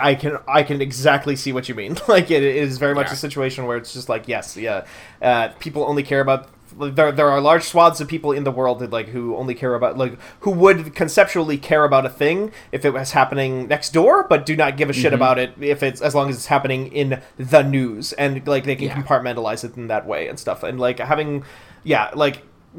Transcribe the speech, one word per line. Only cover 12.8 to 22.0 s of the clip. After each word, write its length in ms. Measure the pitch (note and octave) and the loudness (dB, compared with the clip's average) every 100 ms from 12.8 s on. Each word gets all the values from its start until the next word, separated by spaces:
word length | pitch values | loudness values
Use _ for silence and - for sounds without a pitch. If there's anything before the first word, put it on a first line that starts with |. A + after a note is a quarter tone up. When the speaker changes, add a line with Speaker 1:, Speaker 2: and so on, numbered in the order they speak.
| C#3+ | -2
Speaker 1:
it 80 | |
was 160 | C3 C3 | -2 0
happening 580 | D3+ C3 C#3 C3+ B2+ B2 | 2 2 2 -2 -4 -2
next 240 | D3 - | -4 0
door, 320 | E3 G#3 F#4+ F#4+ | 4 6 6 4
but 200 | D#3 C#3+ | 2 2
do 100 | D#3 | 0
not 220 | D3 C3+ | 0 2
give 100 | D3 | 0
a 40 | |
shit 120 | B2+ C#3+ | 0 2
Speaker 2:
Mm-hmm. 20 | C3 | 4
Speaker 1:
about 220 | C3 B2+ | 4 2
it 140 | B2+ - | 0 -4
if 220 | C#3+ C#3+ | -2 0
it's, 180 | C#3 - | -2 -2
as 140 | D3 | -2
long 160 | C#3+ C#3 | 0 0
as 60 | B2+ | -2
it's 100 | - | 0
happening 440 | C#3+ C#3 C3 C3 | 0 0 -4 -4
in 300 | C#3+ C#3 C3 - - | -4 -2 -4 -8 -12
the 240 | B2+ D3+ | 2 4
news, 520 | C#3 C#3 B2 G#2+ - | 4 0 0 -4 -8
and, 320 | - C#3+ C3+ B2+ | -4 -2 -2 -2
like, 180 | C#3 | -2
they 100 | C3+ C3 | -2 -4
can 100 | C#3 | -4
Speaker 2:
Yeah. 160 | C3+ | -4
Speaker 1:
compartmentalize 600 | C3+ C3+ B2 A#2+ A2+ A2+ | 0 0 0 -4 -4 -6
it 120 | A#2+ B2 | -8 -10
in 120 | A#2 | -6
that 180 | G#2+ G#2+ | -4 -4
way 220 | D#2+ D2 | -6 -6
and 100 | - | -8
stuff. 240 | - F2+ | -8 -6
And, 180 | E2+ B2+ | -6 -2
like, 180 | B2 B2 | -2 -2
having, 460 | B2 D3+ D3+ C#3+ C#3 - - - | -2 -2 -2 -6 -10 -20 -20 -10
yeah, 260 | E3+ C3+ | 0 0